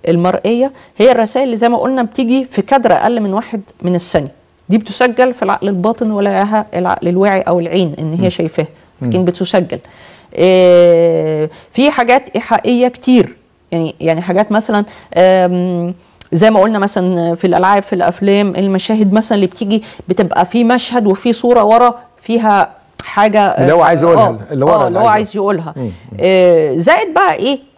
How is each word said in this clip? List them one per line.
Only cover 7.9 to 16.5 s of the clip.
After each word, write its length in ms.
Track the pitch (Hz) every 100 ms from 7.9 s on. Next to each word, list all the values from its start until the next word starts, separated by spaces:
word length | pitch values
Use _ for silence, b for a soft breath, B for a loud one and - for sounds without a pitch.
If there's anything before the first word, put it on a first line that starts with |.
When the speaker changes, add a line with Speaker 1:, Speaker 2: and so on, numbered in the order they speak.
| 143
Speaker 1:
إن 140 | 156
هي 100 | 165
Speaker 2:
مم. 60 | 185
Speaker 1:
شايفاها، 380 | - 165 - 151 b b b
Speaker 2:
مم. 80 | 127
Speaker 1:
لكن 160 | 180 180
بتسجل. 540 | 175 185 196 175 - B B B B B -
آه، 1120 | 180 185 180 175 175 170 170 165 156 156 156 B B
في 200 | - 277
حاجات 380 | 294 240 247 277 -
إيحائية 520 | - 220 214 247 247
كتير، 480 | 247 - 254 180 - _ _ _
يعني، 240 | 170 160 -
يعني 220 | 160 160
حاجات 300 | 175 180 214
مثلًا، 340 | 208 214 208 208 B B -
آم، 760 | 185 185 180 180 180 175 175 180 B B -
زي 180 | 165 214